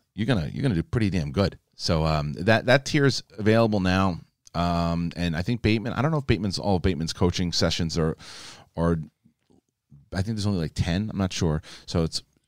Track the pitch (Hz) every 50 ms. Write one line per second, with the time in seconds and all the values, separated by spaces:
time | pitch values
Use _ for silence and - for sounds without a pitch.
0 | _ _ - - 110 120 131 92 76 - - - 131 147 156 82 80 - - 123
1 | 110 98 85 92 76 71 67 98 98 90 - - _ _ _ - - - 87 80
2 | 80 80 78 76 73 73 71 - 87 104 110 - - 117 123 143 135 - - 151
3 | 139 135 - - - _ - - 104 107 110 113 113 110 104 101 92 92 92 95
4 | 95 95 87 82 - _ _ _ _ - - 85 85 87 87 85 85 85 85 85
5 | 85 85 - 82 87 87 80 76 90 - 120 113 - 110 107 117 98 117 - -
6 | 123 160 165 147 135 - 120 85 104 101 87 - 64 98 98 87 - 98 90 71
7 | 82 82 - - 95 87 - - 92 87 82 - 95 85 82 - 87 80 71 85
8 | 80 80 - - - - - - - - - - - _ - 85 85 85 85 80
9 | 78 - _ _ _ _ _ _ _ _ _ _ _ _ _ _ _ _ 71 71
10 | - - - 92 92 110 113 107 98 104 101 87 80 73 - - - - 85 92
11 | 107 110 - 95 95 92 - - 98 82 76 78 - - - - - - - 90
12 | 82 78 - - - _ _ _ _